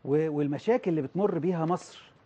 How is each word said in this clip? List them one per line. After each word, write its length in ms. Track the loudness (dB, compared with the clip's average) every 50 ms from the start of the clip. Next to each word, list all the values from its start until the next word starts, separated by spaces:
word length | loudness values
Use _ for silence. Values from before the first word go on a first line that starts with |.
| 0
و-، 260 | 2 2 2 2 2
والمشاكل 600 | 0 0 0 0 -2 -2 0 0 0 2 2 0
اللي 120 | 0 0
بتمر 360 | -2 -2 -2 0 0 2 0 0
بيها 280 | 0 0 0 0 0
مصر 460 | 0 0 -2 -4 -14 -20 -20 -20 -20 -20 _ _